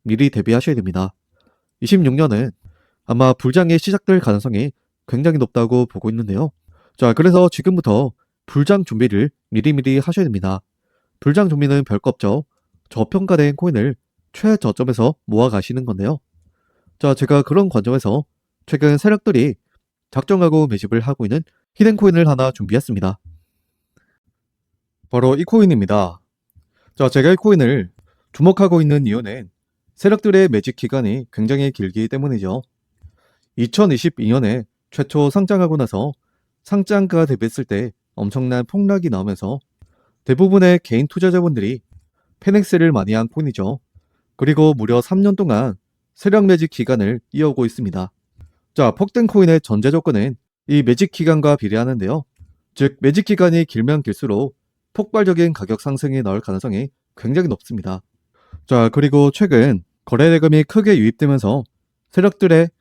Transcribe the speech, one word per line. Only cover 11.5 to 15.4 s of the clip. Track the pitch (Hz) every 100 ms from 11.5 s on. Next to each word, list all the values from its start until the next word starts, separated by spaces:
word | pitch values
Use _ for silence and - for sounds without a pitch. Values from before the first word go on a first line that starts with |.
| 147 143 143
별거 | 135 104 -
없죠. | - 101 123 - _ _ _ _
저평가된 | 117 113 190 190 170 147 143
코인을 | 175 120 127 123 _ _ _
최저점에서 | - 214 214 113 101 127 117 120 156
모아가시는 | - 107